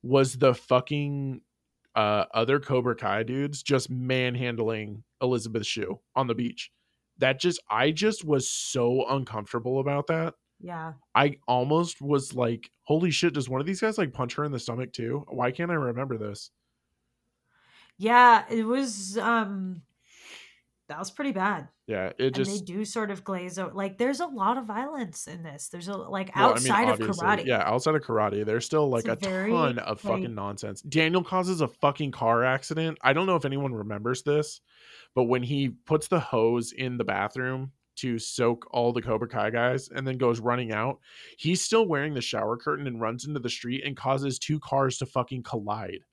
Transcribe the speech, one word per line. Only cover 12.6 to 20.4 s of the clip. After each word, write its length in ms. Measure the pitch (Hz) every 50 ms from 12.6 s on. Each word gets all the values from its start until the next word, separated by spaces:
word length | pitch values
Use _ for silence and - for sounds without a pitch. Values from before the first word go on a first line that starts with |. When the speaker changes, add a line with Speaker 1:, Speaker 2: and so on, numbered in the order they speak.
| - - _ _ _
Speaker 1:
"Holy 260 | - 151 160 175 175
shit, 240 | 143 - - 170 139
does 140 | 147 127 120
one 120 | 127 131
of 60 | 143
these 140 | 170 196 -
guys, 180 | 214 220 208 220
like, 140 | 180 139
punch 220 | - - 127 117 -
her 100 | - 147
in 80 | 147
the 60 | 139 117
stomach 340 | - - 117 120 127 127
too? 320 | - - 113 117 131 143 151 -
Why 220 | 131 127 123 127
can't 200 | 131 - 170 175
I 40 | 175
remember 440 | 156 139 123 117 127 135 139 123 107
this?" 320 | 104 104 104 - - - _ _ _ _ _ _ _ _ _ _ _ _ _ _ _ _ _ _ _ _ _ _ _ _ _ - - _ _ -
Speaker 2:
Yeah, 460 | 190 220 240 247 247 240 233 214 - -
it 140 | 226 226 220
was, 520 | 220 247 269 277 247 208 196 190 190 196
um, 680 | 226 233 233 233 226 220 196 202 196 185 185 185 165 - _ _ _ _ _ _ - - - - -